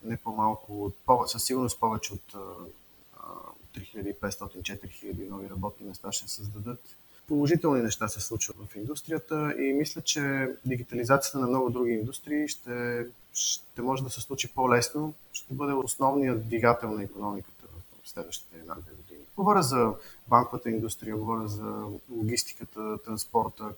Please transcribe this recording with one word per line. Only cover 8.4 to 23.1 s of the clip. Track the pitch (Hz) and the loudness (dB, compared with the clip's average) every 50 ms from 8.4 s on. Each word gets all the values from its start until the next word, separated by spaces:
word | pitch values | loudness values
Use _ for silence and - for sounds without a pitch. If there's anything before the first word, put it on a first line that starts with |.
| - - 104 | -4 -4 -6
в | - 101 98 - | -10 -14 -12 -10
индустрията | 104 107 120 151 143 - - 160 156 156 - 156 151 151 147 - - | -8 -6 -6 -6 -8 -6 -4 -4 -4 -4 -2 -2 0 0 0 0 0
и | 139 135 135 | 2 2 2
мисля, | 139 151 147 - 170 | 2 2 0 -4 -6
че | 165 - - 151 143 139 139 135 135 127 - - - | -2 -2 0 0 2 2 2 2 0 -2 -2 -4 -4
дигитализацията | 127 127 123 120 - - 120 123 117 135 139 139 - - 139 | -2 -2 -2 -4 -4 -4 -4 4 6 6 6 4 2 -2 0
на | 127 | 2
много | 120 123 131 127 123 | 4 4 4 4 2
други | 120 123 123 120 117 | 2 2 2 2 2
индустрии | 110 107 117 135 - - - 147 151 151 143 | 2 0 -4 -6 -8 -6 -4 -2 0 0 -2
ще, | - - - 127 120 123 120 120 120 120 120 120 123 _ - _ _ | -4 -8 -8 -8 -6 -4 -2 -2 -2 -4 -4 -6 -10 _ -20 _ _
ще | - - - - - - - - - 117 | -2 -2 -2 -2 -4 -6 -14 -10 -4 -2
може | 127 135 131 135 | 0 0 0 -2
да | 127 | -6
се | - - | -6 -8
случи | 113 - 135 - - 120 | -8 -8 -4 -4 -4 -4
по-лесно. | - - 131 127 123 120 120 - - 147 151 156 151 - - - - | 0 2 6 6 6 6 6 2 -2 -4 -4 -4 -6 -10 -18 -14 -14
Ще | - - - 135 | -14 -10 -8 -6
бъде | 131 147 143 139 | -4 -2 0 0
основният | 135 127 123 - - 139 135 139 143 139 131 123 110 110 | 0 0 -2 0 4 4 4 6 6 4 4 2 0 0
двигател | 113 120 113 107 120 117 - - 110 | 0 0 6 8 6 6 6 2 -4
на | 107 107 101 | -4 -4 -6
икономиката | 98 - 101 104 104 104 98 92 - - - - - 82 82 - - - - - | -8 -8 -6 -6 -4 -4 -6 -8 -12 -18 -20 -20 -18 -18 -18 -18 -18 -20 -20 -20
в | - | -16
следващите | - 87 87 - - - - - - 82 | -12 -12 -10 -10 -10 -12 -12 -14 -20 -20
една-две | 80 85 80 80 85 - - | -14 -12 -12 -12 -12 -16 -18
години. | - - - - - - - - | -20 -20 -20 -20 -20 -20 -16 -4
Говоря | - 196 202 208 196 170 | 2 4 6 6 6 6
за | 127 131 127 120 110 104 - - - - - - - | 6 6 6 6 6 4 -2 -8 -16 -20 -20 -2 6
банковата | 120 120 123 - - 113 - 117 | 8 8 8 6 -2 -4 -2 0
индустрия, | 113 110 110 110 - - - 110 107 | 0 0 0 -2 -4 -6 -6 -4 -4
говоря | 107 107 110 113 113 110 107 | -2 0 0 -2 -2 -2 -4
за | 104 104 107 107 107 107 107 101 101 - - - | -4 -4 -6 -6 -6 -6 -6 -6 -8 -10 -12 -10
логистиката, | 123 113 110 107 120 120 - - - - 117 - - 110 107 107 107 107 - | -6 -2 0 0 0 0 -2 -4 -8 -14 -14 -14 -10 -8 -6 -6 -6 -6 -6
транспорта. | - | -8